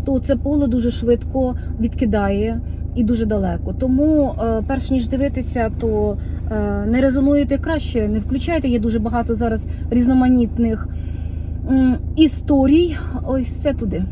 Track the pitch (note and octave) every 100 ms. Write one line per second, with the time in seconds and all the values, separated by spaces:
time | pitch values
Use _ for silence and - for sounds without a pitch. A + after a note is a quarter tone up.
0 | - C4 - C4 C#4 D4 C#4 B3 A#3 -
1 | A3+ A#3+ - C4 B3+ B3 - - A3+ -
2 | A#3 G#3 G3+ G3+ G#3+ A#3 - - - B3
3 | A3 A#3+ A3 G#3+ F#3+ E3+ - F#3 B3+ C4
4 | D4+ D4+ C4+ - A3+ A3 G#3+ C4+ - C4
5 | A3+ C4 C#4 C4 A#3+ B3 A3 - A#3 G#3+
6 | G#3 G3+ - - - G#3+ G#3 G3+ G#3 A#3+
7 | C4+ C4 C4+ C#4+ C#4+ C#4 D4+ D#4+ - A#3+
8 | G#3+ G#3+ G#3 C4 - E4 C4 A#3+ A3+ A3
9 | A3 A#3+ A#3 A3+ A#3 A3 - - - A#3+
10 | B3 C4 B3+ B3 A#3 - A#3 A3 - -
11 | - - - - - - - C4 C4 A#3+
12 | - - D#4 - - C#4 C4+ D#4 F4 D4
13 | - B3+ - C4 A#3+ - D4 - A3 F3
14 | F#3+